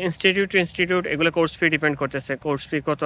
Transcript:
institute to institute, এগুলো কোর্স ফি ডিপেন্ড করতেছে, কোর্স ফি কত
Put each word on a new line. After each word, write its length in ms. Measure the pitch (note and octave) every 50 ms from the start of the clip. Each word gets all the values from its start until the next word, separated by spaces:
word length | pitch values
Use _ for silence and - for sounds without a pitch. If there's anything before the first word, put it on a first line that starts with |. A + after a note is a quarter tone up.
| F#3
institute 420 | F3 D#3+ - - F#3+ F#3 G3 G3 F#3+
to 60 | - F#3+ F3
institute, 420 | E3+ - - F3+ F3 F#3 F3+ F3 - D3
এগুলো 160 | C#3+ D#3+ E3 -
কোর্স 160 | F3 E3 D#3 - -
ফি 60 | F3+ D#3+ D3+
ডিপেন্ড 200 | D3 D#3 D3+ C#3+ C3+
করতেছে, 320 | C#3+ C3 C#3+ C3+ - - C#3 B2+ -
কোর্স 160 | D3+ C#3+ C3+ - -
ফি 80 | D#3 D3 - D#3+
কত 120 | D3 - D3+